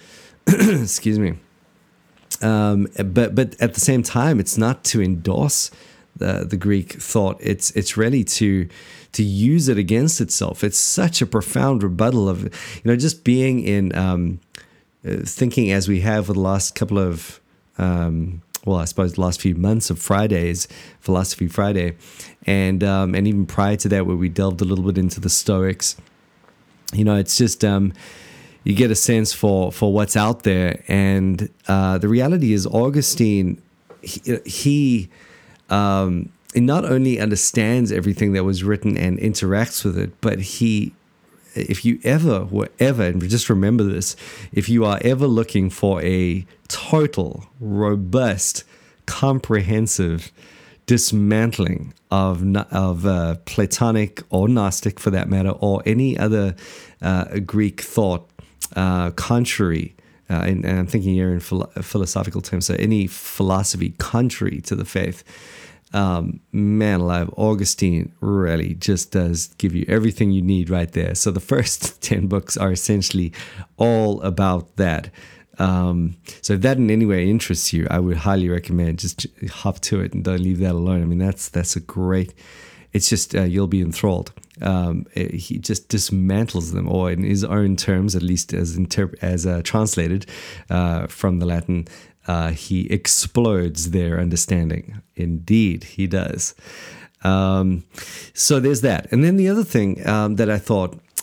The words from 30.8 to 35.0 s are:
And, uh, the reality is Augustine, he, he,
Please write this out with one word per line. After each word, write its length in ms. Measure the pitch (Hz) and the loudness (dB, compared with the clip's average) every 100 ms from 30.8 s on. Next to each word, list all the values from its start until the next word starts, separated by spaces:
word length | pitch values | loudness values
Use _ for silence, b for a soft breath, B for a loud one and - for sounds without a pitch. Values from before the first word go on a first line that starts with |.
| - | 0
And, 640 | 98 98 98 95 90 104 - - | 2 4 2 2 0 -4 -6 0
uh, 300 | 98 95 92 | 2 2 2
the 100 | 104 | 2
reality 440 | 117 135 180 131 | 2 2 2 2
is 140 | 104 101 | 2 2
Augustine, 960 | 110 127 147 135 - 110 101 92 - _ _ _ - | 0 2 2 0 2 2 4 0 -2 _ _ _ -20
he, 360 | - - - 117 | -14 -10 -6 -6
he, 640 | - - 143 147 139 117 | -6 -2 0 2 2 2